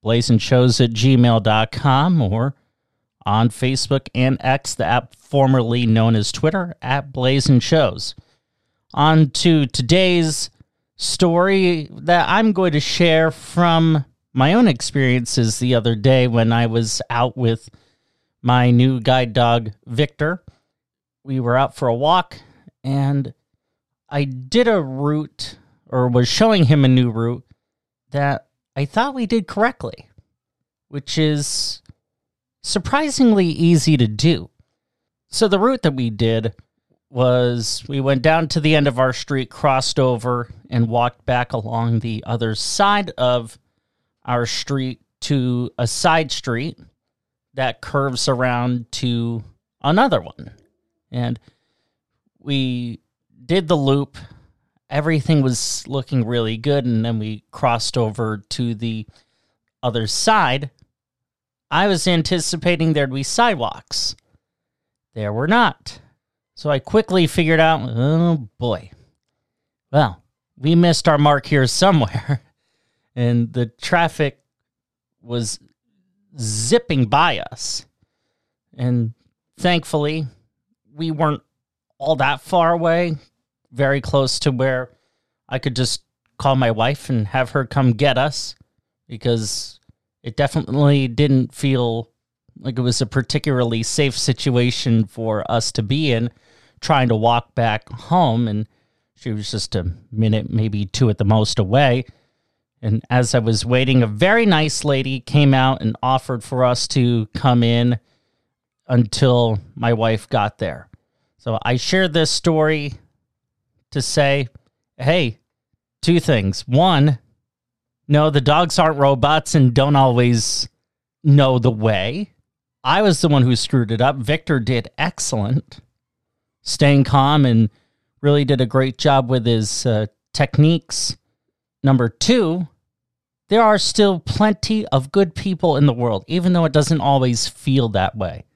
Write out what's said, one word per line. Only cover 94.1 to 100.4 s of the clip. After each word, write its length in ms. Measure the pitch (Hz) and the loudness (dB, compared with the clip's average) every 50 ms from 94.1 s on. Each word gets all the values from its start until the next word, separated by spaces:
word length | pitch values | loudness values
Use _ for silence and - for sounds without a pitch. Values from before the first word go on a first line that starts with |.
| 117 - | -2 -2
situation 880 | - - 123 - - 143 123 123 123 123 - - - 123 113 113 107 | -2 -2 -2 -2 -2 0 0 2 2 0 -2 -2 -2 0 2 2 0
for 420 | - - - 113 110 107 104 - - | -2 -4 -8 -6 -4 -4 -4 -4 -2
us 220 | 117 117 - - | -2 -2 -2 -4
to 140 | - - 110 | -4 -6 -4
be 260 | 98 131 151 160 143 | -2 -2 -2 0 0
in, 200 | 120 113 117 120 - _ _ _ _ _ _ _ _ _ | 0 0 -2 -4 -6 _ _ _ _ _ _ _ _ _
trying 300 | - - 156 135 127 120 | -2 0 2 2 2 2
to 60 | 113 | 0
walk 380 | 107 110 117 117 117 - _ _ | 2 2 2 2 0 -2 _ _
back 340 | - 117 113 107 110 - - | -2 -2 -2 -2 -4 -6 -12
home. 580 | - - - - 165 180 170 131 113 120 120 113 | -16 -16 -6 -2 0 2 2 2 0 0 -2 -2
And 200 | 104 107 107 - _ _ _ _ _ _ _ _ _ | -4 -4 -6 -8 _ _ _ _ _ _ _ _ _
she 160 | _ - 117 | _ -10 -8
was 220 | 107 104 101 - - | -8 -8 -8 -8 -8
just 240 | 107 - - - | -8 -6 -6 -6
a 160 | 98 85 87 85 - - _ | -4 -4 -6 -8 -10 -12 _
minute, 400 | - 107 110 107 110 110 | -4 -2 0 0 0 0